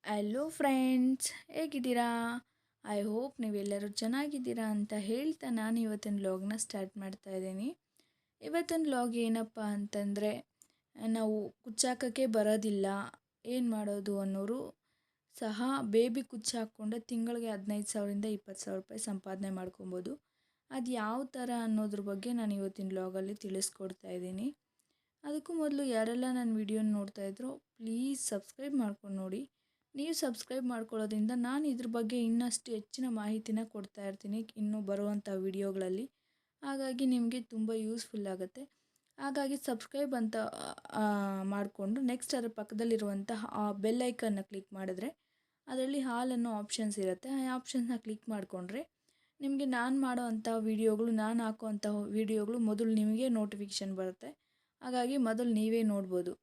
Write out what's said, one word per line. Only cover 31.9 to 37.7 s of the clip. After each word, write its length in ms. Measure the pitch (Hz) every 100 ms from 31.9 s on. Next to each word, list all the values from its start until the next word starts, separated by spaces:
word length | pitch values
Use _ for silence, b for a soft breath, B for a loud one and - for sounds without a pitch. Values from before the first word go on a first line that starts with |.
| 233 220 247
ಇನ್ನಷ್ಟು 480 | 226 233 247 - -
ಹೆಚ್ಚಿನ 320 | 220 - - 254
ಮಾಹಿತಿನ 500 | 220 208 220 220 220
ಕೊಡ್ತಾ 440 | 220 214 196 - 196
ಇರ್ತೀನಿ 380 | 196 208 214 220 -
ಇನ್ನು 240 | 208 214
ಬರುವಂಥ 480 | 196 202 208 208 208
ವಿಡಿಯೋಗಳಲ್ಲಿ. 840 | 190 190 190 196 190 185 190 269 _ _ _ _ _
ಹಾಗಾಗಿ 440 | 277 277 269 247 269
ನಿಮಗೆ 340 | 247 233 247
ತುಂಬ 320 | 220 220 220